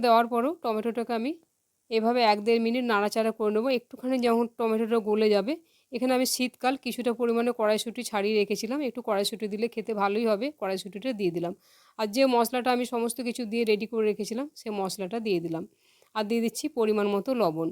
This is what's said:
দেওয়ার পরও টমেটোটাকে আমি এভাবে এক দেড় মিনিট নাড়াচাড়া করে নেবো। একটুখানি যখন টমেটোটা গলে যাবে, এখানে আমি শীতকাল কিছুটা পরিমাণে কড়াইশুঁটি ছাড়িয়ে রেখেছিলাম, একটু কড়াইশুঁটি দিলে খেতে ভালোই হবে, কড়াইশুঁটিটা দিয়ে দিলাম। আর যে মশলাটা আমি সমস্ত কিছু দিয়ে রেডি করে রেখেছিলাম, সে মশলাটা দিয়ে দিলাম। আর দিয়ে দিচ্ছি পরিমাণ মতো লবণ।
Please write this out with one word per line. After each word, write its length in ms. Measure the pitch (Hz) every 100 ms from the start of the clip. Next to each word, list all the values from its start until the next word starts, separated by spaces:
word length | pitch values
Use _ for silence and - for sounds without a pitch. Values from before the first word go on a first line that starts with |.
দেওয়ার 220 | 233 226 233
পরও 180 | 233 262 359
টমেটোটাকে 520 | 240 214 233 233 226 226
আমি 120 | 254 330 _ _ _ _ _
এভাবে 300 | 226 226 247 226
এক 60 | 208 208
দেড় 140 | 233 226
মিনিট 180 | 247 240
নাড়াচাড়া 400 | 208 208 226 220 214
করে 120 | 214
নেবো। 140 | 214 262 247
একটুখানি 380 | - 254 254 262 240
যখন 200 | 233 233 -
টমেটোটা 400 | 226 220 226 233 208
গলে 200 | 214 214
যাবে, 180 | 202 202 330 - _ _
এখানে 200 | 247 254 254
আমি 100 | 262
শীতকাল 400 | - 254 - 247 269
কিছুটা 260 | 247 247 240 226
পরিমাণে 300 | 233 233 240 226
কড়াইশুঁটি 440 | 214 214 226 214 226
ছাড়িয়ে 240 | 208 202 214
রেখেছিলাম, 380 | 202 202 220 285 262
একটু 120 | 247 233
কড়াইশুঁটি 380 | 196 202 202 214
দিলে 140 | 196 226
খেতে 180 | 233 214
ভালোই 300 | 208 196 208 226
হবে, 160 | 202 277 -
কড়াইশুঁটিটা 500 | 190 190 185 196 254 214
দিয়ে 120 | 185 165
দিলাম। 160 | 170 196 _ _ _ -
আর 80 | 220
যে 80 | 233 269
মশলাটা 360 | 240 226 254 240 247
আমি 80 | 240
সমস্ত 260 | 233 233 - 240
কিছু 140 | 233 220
দিয়ে 120 | 233 226
রেডি 160 | 214 214
করে 120 | 220 214
রেখেছিলাম, 360 | 202 196 233 294 -
সে 80 | 233 208
মশলাটা 400 | 190 190 180 233 220
দিয়ে 120 | 175
দিলাম। 200 | 165 160 - _ _ _ _
আর 100 | 220 208
দিয়ে 140 | 233
দিচ্ছি 200 | 226 - 302 247
পরিমাণ 280 | 214 214 208
মতো 160 | 202 262
লবণ। 340 | 247 180 160 165